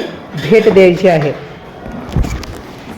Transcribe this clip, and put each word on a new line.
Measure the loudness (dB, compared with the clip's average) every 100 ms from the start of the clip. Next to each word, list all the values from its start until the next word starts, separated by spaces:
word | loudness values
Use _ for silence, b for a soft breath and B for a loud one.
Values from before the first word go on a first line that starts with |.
| 0 -10 -12
भेट | -8 2 4 6
द्यायची | 6 6 4 2
आहे. | 2 0 -4 -12 -16 -18 -16 -14 -12 -4 -2 -2 -6 -10 -14 -16 -18 -16